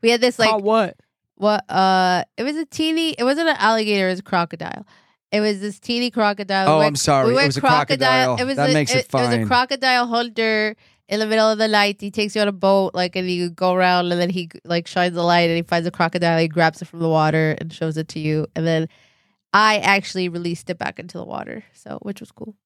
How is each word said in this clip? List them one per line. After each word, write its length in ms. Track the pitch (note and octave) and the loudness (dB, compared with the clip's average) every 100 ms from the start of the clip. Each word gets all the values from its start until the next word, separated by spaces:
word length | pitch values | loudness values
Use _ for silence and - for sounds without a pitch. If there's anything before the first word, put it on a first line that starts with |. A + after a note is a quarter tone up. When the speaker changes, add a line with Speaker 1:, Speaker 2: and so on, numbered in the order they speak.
Speaker 1:
We 80 | A3+ | 2
had 100 | A#3+ | 2
this, 180 | B3 A#3+ | 2 2
like, 120 | A3 | 2
Speaker 2:
Caught 120 | A3 | 2
what? 340 | G3+ A3 F#3+ - _ _ _ _ | 2 2 0 -6 _ _ _ _
Speaker 1:
what? 340 | G3+ G#3 - | 0 0 -2
Uh, 540 | F3 F#3+ F#3 F#3 F3+ - - | 0 2 4 2 0 -2 -6
it 60 | |
was 140 | B3 D4+ | -6 -4
a 100 | D#4 | -8
teeny. 440 | - D#4+ D#4+ E4 | -4 -2 0 -2
It 140 | - | -2
wasn't 240 | A#3+ C#4+ E4 | -2 0 0
an 80 | D4 | 0
alligator. 500 | G#3+ A3+ G#3+ G3+ F#3+ | 2 2 0 0 0
It 20 | |
was 80 | F#3 | -2
a 60 | |
crocodile. 600 | - F#3 E3+ E3 - - - _ _ _ _ | -2 -2 -2 -6 -10 -12 -16 _ _ _ _
It 80 | G#3 | 0
was 200 | G#3+ G3+ | 0 -2
this 180 | G3+ G3 | -6 -10
teeny 320 | - A#3+ B3 | -6 -2 -2
crocodile. 560 | A#3+ G#3 G3+ G3 G3 F#3+ | 0 0 0 -2 0 4
We 60 | |
Speaker 3:
Oh, 60 | D#3 | 4
Speaker 1:
went, 80 | D3+ | 4
Speaker 3:
I'm 80 | C#3 | 2
sorry. 300 | - C#3 A3+ | 2 2 4
Speaker 1:
we 60 | |
Speaker 3:
It 20 | B3+ | 4
Speaker 1:
went 100 | C#4+ | 2
Speaker 3:
was 80 | C#3 | 2
a 40 | |
crocodile. 760 | C4+ B3 C#4+ C4+ C4 B3+ B3+ B3 | 2 2 2 0 2 2 2 0
Speaker 1:
It 40 | |
was 120 | B3+ C4+ | -2 0
Speaker 3:
That 140 | D3 | 2
Speaker 1:
a, 20 | |
Speaker 3:
makes 200 | D3+ C#3+ | 2 2
it 60 | B3+ | -2
Speaker 1:
it, 80 | B3+ | 0
it 60 | |
was 140 | C3+ B2 | -2 0
a 20 | A#2+ | 0
Speaker 3:
fine. 80 | A2 | 2
Speaker 1:
crocodile 600 | B3 B3+ C#4 C4 B3 A#3+ | 0 0 -2 0 0 0
hunter 720 | A#3 A#3+ A3 A3+ G#3+ G#3+ A3 _ _ _ | -2 -4 -2 0 0 -2 -6 _ _ _
in 100 | G#3 | -4
the 60 | A3 | 0
middle 240 | A3 A3 | 2 2
of 80 | G#3+ | 2
the 80 | A3 | 2
night. 320 | G#3 G3+ G3+ | 2 2 -2
He 100 | G3+ | -8
takes 220 | G#3+ G#3 A3 | -4 -4 0
you 60 | |
on 60 | G#3 | -2
a 40 | |
boat, 420 | F#3+ G3 G3 F#3+ | 0 2 2 2
like, 220 | F3+ F3+ F#3 | -2 -4 -2
and 120 | F#3 | -4
you 220 | F3+ F3 | -2 -4
go 220 | E3+ F#3 | -2 0
around, 360 | F3+ F#3 F3+ F3+ | 2 2 2 0
and 80 | F3 | 0
then 100 | F3 | -2
he, 180 | F#3 E3 - | -2 -8 -14
like, 220 | - E3+ E3+ | -4 -4 -2
shines 300 | - F3+ E3+ | -2 0 0
a 60 | |
light, 280 | E3+ F3 E3+ | 2 4 4
and 60 | E3 | 0
he 60 | |
finds 240 | E3 F3 E3+ | 0 -2 -2
a 40 | |
crocodile. 480 | - E3 F3 E3+ E3 | -2 -2 0 0 2
He 80 | E3 | 0
grabs 320 | D#3 D#3+ D#3+ | 2 0 0
it 60 | E3+ | -16
from 140 | E3+ | -4
the 80 | E3 | 0
water 480 | D#3+ D#3 D#3+ D#3 D3+ | 2 2 2 0 -2
and 120 | D#3+ | -8
shows 240 | - D#3+ D#3 | -8 -6 -6
it 100 | D#3+ | -8
to 100 | D#3+ | -6
you, 260 | D#3 D#3 D#3 | -4 -2 -4
and 100 | - E3 | -4 -2
then 220 | D#3+ D#3+ _ _ _ _ _ _ | 0 -2 _ _ _ _ _ _
I 260 | G3+ G#3+ G#3+ | 2 4 2
actually 500 | F#3+ G3 F#3+ F#3 F3+ | 2 0 0 -6 -4
released 420 | E3+ F3 E3+ - | -4 -6 -6 -8
it 80 | E3+ | -8
back 200 | - - | -8 -10
into 180 | F3+ F3 | -14 -14
the 60 | |
water, 400 | - - - - - | -12 -10 -10 -14 -16
so, 240 | _ - - | _ -16 -14
which 180 | G#3 G3+ | -12 -14
was 100 | - | -16
cool. 220 | _ A3+ G3+ | _ -20 -20